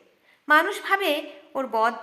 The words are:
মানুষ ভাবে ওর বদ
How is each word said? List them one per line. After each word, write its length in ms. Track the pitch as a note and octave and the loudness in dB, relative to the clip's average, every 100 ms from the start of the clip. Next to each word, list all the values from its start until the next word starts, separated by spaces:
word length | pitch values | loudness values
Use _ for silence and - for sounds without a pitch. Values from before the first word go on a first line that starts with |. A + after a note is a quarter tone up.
| _ _ _ _ - | _ _ _ _ 2
মানুষ 340 | D4+ F4+ G4 | 4 4 -4
ভাবে 600 | - G4 F#4 D4 D4+ - - | -2 0 0 -2 -6 -16 -12
ওর 140 | C4+ B3+ | -8 -4
বদ 220 | A3 A3+ A#3 | 0 0 -2